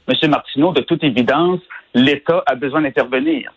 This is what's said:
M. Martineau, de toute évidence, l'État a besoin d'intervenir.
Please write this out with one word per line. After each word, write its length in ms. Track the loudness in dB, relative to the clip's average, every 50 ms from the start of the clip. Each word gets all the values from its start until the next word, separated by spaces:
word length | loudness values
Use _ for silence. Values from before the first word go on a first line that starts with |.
| _ -4
M. 220 | -2 0 0 0
Martineau, 420 | 0 0 -2 -4 -2 0 0 2
de 80 | 2 0
toute 240 | 0 -2 -2 0 0
évidence, 560 | 0 0 0 0 2 2 2 2 0 0 -2 -6 -10 -20 -20 -12 _ 0
l'État 480 | 2 4 2 2 0 0 0 0 0 2
a 100 | 0 -2
besoin 260 | -2 -2 -4 -2 -2
d'intervenir. 680 | -2 -2 0 -2 -2 0 0 -2 0 0 -2 -2 -4 -10 -16